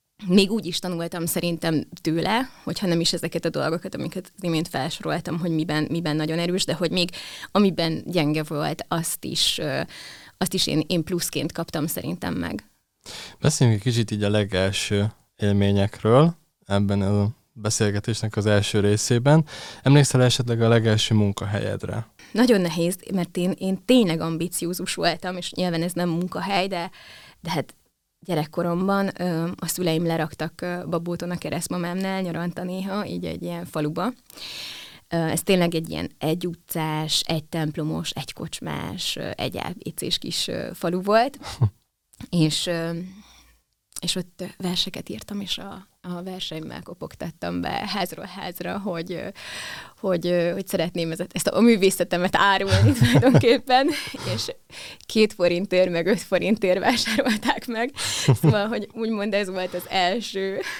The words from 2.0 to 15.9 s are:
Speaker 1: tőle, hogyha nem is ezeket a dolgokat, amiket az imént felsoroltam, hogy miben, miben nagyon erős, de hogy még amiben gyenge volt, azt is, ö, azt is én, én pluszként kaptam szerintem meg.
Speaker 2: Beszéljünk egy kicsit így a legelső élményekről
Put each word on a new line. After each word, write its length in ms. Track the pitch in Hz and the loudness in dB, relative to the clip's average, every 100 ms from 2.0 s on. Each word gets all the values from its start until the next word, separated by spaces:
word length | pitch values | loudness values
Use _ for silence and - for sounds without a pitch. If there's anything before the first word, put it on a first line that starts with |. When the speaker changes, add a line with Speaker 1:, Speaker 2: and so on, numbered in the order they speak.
Speaker 1:
tőle, 480 | 165 165 165 220 262 - | -2 0 0 0 -2 -8
hogyha 240 | - 160 190 | -8 -4 0
nem 120 | 165 | 0
is 140 | 170 | 0
ezeket 320 | 175 156 - 165 | -2 -4 -4 -2
a 40 | |
dolgokat, 460 | 151 139 165 - - | -2 -2 -4 -6 -8
amiket 360 | 135 185 - - | -8 -10 -12 -8
az 60 | |
imént 240 | 175 160 170 | -2 -2 -2
felsoroltam, 720 | 139 143 - 165 160 - 165 | -4 -4 -6 -4 -4 -4 -4
hogy 120 | 175 | -2
miben, 360 | 160 156 151 151 | -2 0 -2 -2
miben 260 | 165 165 151 | -2 -2 -2
nagyon 240 | 156 165 | -2 -2
erős, 260 | 175 180 - | -2 -2 -2
de 80 | |
hogy 180 | - 170 | -2 -2
még 180 | 180 180 - - - - | 0 -2 -4 -14 -16 -2
amiben 520 | 196 202 175 165 156 - | 2 2 2 -2 -2 -2
gyenge 380 | 175 147 151 | 0 2 0
volt, 420 | 151 147 151 160 - | -2 -4 -4 -4 -4
azt 380 | 165 170 - - | -2 -2 -6 -6
is, 320 | 165 - - | -2 0 0
ö, 220 | 151 135 - - - - - _ | -2 -2 -4 -10 -18 -18 -20 _
azt 160 | 160 | -2
is 140 | 185 - | 0 0
én, 160 | 151 - | 0 0
én 160 | 180 | -2
pluszként 480 | 156 175 - 151 156 | 0 -2 -2 -4 -4
kaptam 360 | - 170 160 156 | -6 -6 -4 -4
szerintem 460 | - - 175 - | -4 -6 -6 -4
meg. 300 | - - 214 - _ _ _ - - - - | -4 -6 -8 -14 _ _ _ -18 -16 -16 -2
Speaker 2:
Beszéljünk 400 | - - 123 107 127 | 0 4 4 4 2
egy 60 | |
kicsit 180 | 117 107 | 0 0
így 120 | 107 | 0
a 60 | 101 | 2
legelső 840 | 107 98 92 95 98 - 101 107 - _ - | 2 2 2 2 0 0 0 0 -4 _ -2
élményekről 1000 | 104 101 98 101 98 | 2 4 4 4 2